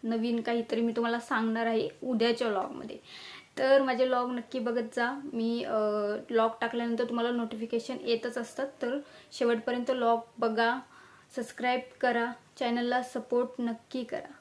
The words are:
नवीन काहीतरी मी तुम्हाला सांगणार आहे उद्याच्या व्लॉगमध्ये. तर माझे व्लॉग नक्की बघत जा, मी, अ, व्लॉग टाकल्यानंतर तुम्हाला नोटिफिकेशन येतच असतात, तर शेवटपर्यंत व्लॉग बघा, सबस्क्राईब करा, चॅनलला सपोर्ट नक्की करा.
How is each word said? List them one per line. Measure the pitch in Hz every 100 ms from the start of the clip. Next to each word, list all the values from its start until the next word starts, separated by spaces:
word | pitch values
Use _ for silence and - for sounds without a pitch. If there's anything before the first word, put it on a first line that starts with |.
नवीन | 226 226 233 233
काहीतरी | 226 233 226 226
मी | 233 226
तुम्हाला | 233 233
सांगणार | 233 254 226 226 233
आहे | 220 440 -
उद्याच्या | 247 233 233 233 233
व्लॉगमध्ये. | 196 - - - - - - - - - -
तर | 262 277
माझे | 269 240
व्लॉग | 254 254 247
नक्की | 247 233 262
बघत | 233 233 226 -
जा, | 240 277 285
मी, | 226 226 233
अ, | - 220 214 208 208 214 -
व्लॉग | 226 226 226
टाकल्यानंतर | 233 240 233 226
तुम्हाला | 233 240 233
नोटिफिकेशन | 240 226 226 226 233 226 247
येतच | - 226 240 233
असतात, | 226 - 277 -
तर | 240 277 285 - -
शेवटपर्यंत | - 240 233 226 247 240
व्लॉग | 254 233 233 233 -
बघा, | 233 220 233 262 - - - - - -
सबस्क्राईब | 233 - 247 247 254 -
करा, | 247 233 233 240 - -
चॅनलला | 247 240 240 247
सपोर्ट | 247 247 226 240 247 -
नक्की | 233 226 - 254
करा. | 226 - - -